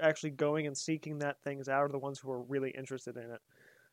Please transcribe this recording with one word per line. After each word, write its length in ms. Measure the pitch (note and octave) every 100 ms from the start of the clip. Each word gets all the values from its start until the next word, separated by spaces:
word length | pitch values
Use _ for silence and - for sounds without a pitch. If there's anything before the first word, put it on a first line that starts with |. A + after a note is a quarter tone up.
actually 280 | D#3+ D#3 D#3
going 360 | C#3 D3 D3+ D3
and 100 | C3+
seeking 420 | - D#3 D3+ D3
that 220 | D3 -
things 260 | - C#3 C3+
out 160 | C3+
are 40 | C#3+
the 100 | C#3
ones 200 | C#3 C#3
who 120 | C3
are 120 | B2+
really 280 | B2 C#3 C3+
interested 460 | B2+ C3+ C3 - A#2+
in 140 | A#2
it. 100 | A#2 _ _ - _ _